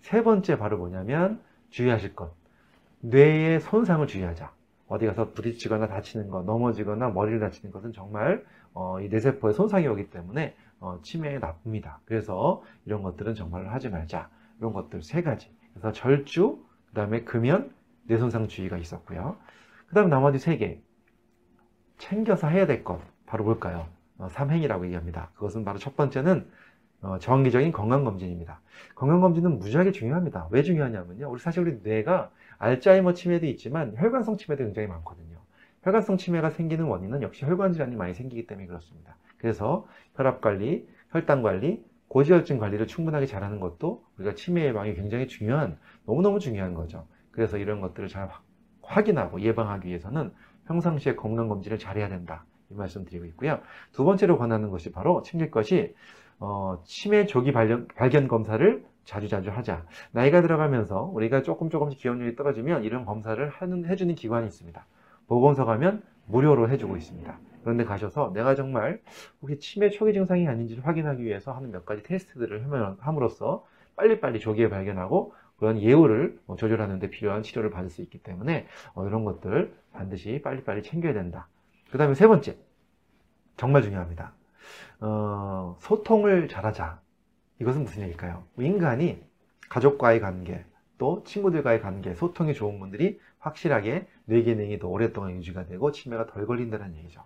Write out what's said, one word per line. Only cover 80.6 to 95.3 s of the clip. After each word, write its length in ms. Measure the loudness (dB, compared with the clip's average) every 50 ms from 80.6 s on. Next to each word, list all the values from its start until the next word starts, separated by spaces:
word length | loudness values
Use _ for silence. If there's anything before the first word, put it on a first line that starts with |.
| -6 -6 -6 -6 -6
챙겨야 300 | -8 -8 -4 -2 -2 -2
된다. 340 | -2 -4 -6 -10 -12 -16 _ _ _ _ _ _ _ _ _
그 80 | 0 2
다음에 160 | 4 4 6
세 120 | 8 10
번째, 300 | 10 10 8 4 0 -10 -12 _ _ _ _ _ _ _ _ _ _ _ _ _ _ _ _ _ _ _
정말 260 | -4 0 6 6 6 6
중요합니다. 500 | 4 -2 -4 -6 -6 -8 -10 -12 -14 -16 _ _ _ _ _ -20 -20 -20 -20 -20 -20 -14 _
어, 760 | -4 -2 -2 0 -2 -2 -4 -4 -6 -6 -6 -6 -8 -8 -12 -14
소통을 680 | -2 0 0 0 2 4 4 4 6 6 4 4 2 0
잘하자. 520 | -6 -4 -4 -4 -4 -2 -8 -8 -8 -12 _ _ _ _ _ _ _ _ _ _ _ _
이것은 240 | -2 -2 0 0 -2
무슨 180 | -4 -6 -8 -8
얘기일까요? 420 | -8 -8 -8 -10 -10 -10 -10 -14 _ _ -4
인간이 640 | -2 0 0 2 2 2 2 2 0 -2 -2 -4 -12 _ _ _ _ _ _ _ -20 _
가족과의 500 | -2 6 6 6 6 6 6 6 6 6
관계, 440 | 4 -2 -6 -6 -8 -8 -10 -10 -10 -16 _ _ _ _ _ _
또 240 | -2 -2 -2 -2 -6
친구들과의 560 | -10 -8 0 0 2 2 2 2 4 2 2
관계, 340 | 2 -4 -8 -8 -8 -8 -6
소통이 400 | -2 -4 -4 0 0 -2 -2 0
좋은 240 | -2 -4 -4 -4 -6
분들이 400 | -12 -12 -4 0 0 0 0 -4 _ _ _ _
확실하게 680 | -12 -10 -10 -4 0 2 2 2 2 0 -2 -4 -6 -8 _ _ _
뇌 180 | 2 4 4 4
기능이 360 | 4 2 0 0 -4 -6 -6
더 100 | -6 -4
오랫동안 440 | -2 0 0 0 0 -4 -8 -8